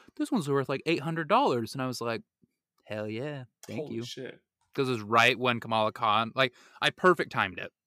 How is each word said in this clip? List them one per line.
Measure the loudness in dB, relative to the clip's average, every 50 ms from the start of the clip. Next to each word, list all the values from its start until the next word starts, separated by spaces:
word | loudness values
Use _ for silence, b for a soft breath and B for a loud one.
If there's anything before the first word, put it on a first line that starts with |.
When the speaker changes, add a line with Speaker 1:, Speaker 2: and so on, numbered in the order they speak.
| B B B
Speaker 1:
"This | -6 -4 0 0
one's | 0 0 2
worth, | 0 0 0 0
like, | -2 -4 -2
eight | -2 -2 0
hundred | -2 -2 -4 -4 0 2
dollars," | 2 4 4 4 2 2 0 -4 -4
and | -4 -4
I |
was | -4 -4 -4
like, | -4 -4 -4 -6 -8 _ _ _ _ _ _ _ _ _ _ _ _
"Hell | -10 -8 -6 -6 -6
yeah, | -6 -6 -8 -8 -10 -10 -14 -16 _ _ -16
thank | -12 -10 -8 -8
Speaker 2:
Holy | -8 -8
Speaker 1:
you." | -8 -8
Speaker 2:
shit. | -8 -10 -12 -12 -14 -14 -18 _ _ _ _ _ _ -4
Speaker 1:
'Cause | -2 0 0
it | -2
was | -4 -2
right | 2 6 6 6 6 6 4
when | 2 0 0 0
Kamala | -2 -2 0 2 2 0 0
Khan, | 0 2 2 4 2 2 0 0
like, | 0 0 0 -2 B B B B B
I | B -2
perfect | 0 4 4 4 4 4 2 -4
timed | -2 -2 -2 -2 -2 -6
it | -12 -12 -14 _ _